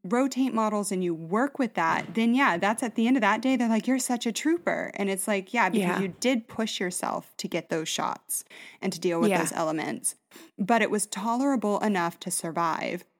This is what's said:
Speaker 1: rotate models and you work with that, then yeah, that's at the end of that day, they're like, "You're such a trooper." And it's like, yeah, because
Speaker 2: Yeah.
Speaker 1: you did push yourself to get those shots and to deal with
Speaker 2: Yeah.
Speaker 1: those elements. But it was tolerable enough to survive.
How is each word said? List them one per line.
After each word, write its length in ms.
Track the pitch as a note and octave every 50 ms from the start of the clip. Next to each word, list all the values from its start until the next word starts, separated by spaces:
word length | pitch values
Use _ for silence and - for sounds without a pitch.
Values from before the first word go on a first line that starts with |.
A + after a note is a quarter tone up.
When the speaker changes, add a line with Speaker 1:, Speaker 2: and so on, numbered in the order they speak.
Speaker 1:
rotate 500 | - F3+ G#3 B3 C4+ C4+ C4 B3+ C4 B3+
models 380 | A3+ A3+ A3 G#3+ G#3 G#3 G3+ F#3+
and 140 | G3 F#3 F#3
you 100 | F3 E3+
work 420 | D#3 E3 D#3+ F3+ A3 C4 C#4+ - -
with 140 | C4 A3+ -
that, 400 | - E3 D#3+ D#3+ - - - -
then 200 | A3+ A3+ A#3 A#3+
yeah, 220 | C4 C#4+ A3+ E3+
that's 260 | E3+ G3 G3 A3+ -
at 140 | - A3+ -
the 100 | - A3+
end 100 | A#3 C4
of 40 | C#4
that 200 | G#3+ G3 G3+ A3+
day, 140 | A3+ C4 C4
they're 140 | A#3 A#3+ A3+
like, 180 | A3+ A3 -
"You're 140 | A#3+ C4 B3+
such 260 | - - B3 A#3+ -
a 60 | A#3+
trooper." 580 | - - - D4+ E4 E4+ - F#3+ E3+ - - - -
And 120 | - G3+ G3
it's 200 | G3 F#3+ - -
like, 260 | G#3 G3 F#3+ - -
yeah, 140 | A#3+ G#3+ F#3
because 180 | - G#3+ F#3+
Speaker 2:
Yeah. 140 | F3 F3+ -
Speaker 1:
you 80 | G3 F#3 E3+ -
did 300 | - B3 C4+ A3+ A3 -
push 320 | - - A3+ G#3+ - -
yourself 520 | G3 F3+ F3+ - - - - - - - _
to 100 | - -
get 220 | F#3 - E3+ E3 -
those 200 | E3+ D#3+ D#3+ D#3+
shots 540 | - - D#3 - - - _ - - - - _ - - - - - _
and 100 | - F#3+
to 60 | F#3 E3
deal 220 | F#3 F3+ E3+ E3
with 100 | E3+ G#3
Speaker 2:
Yeah. 80 | F#3+ F3
Speaker 1:
those 140 | E3 D#3+
elements. 640 | - - E3 D#3 D#3 D#3 D3+ - A#3 - - - - _ _ _ - - - - _ -
But 240 | G3 F3+ A#3 A3+
it 80 | G#3+ -
was 160 | - G#3+ -
tolerable 720 | - - G3+ G3 A#3 A#3 B3 C4+ C#4+ C#4 A#3 G#3 G#3 G3+ -
enough 400 | - G#3+ G3+ F3+ E3+ E3+ E3+ -
to 100 | - F#3
survive. 720 | - - - E3+ D3+ E3+ E3+ E3 D#3 - - - - F3+ - _ _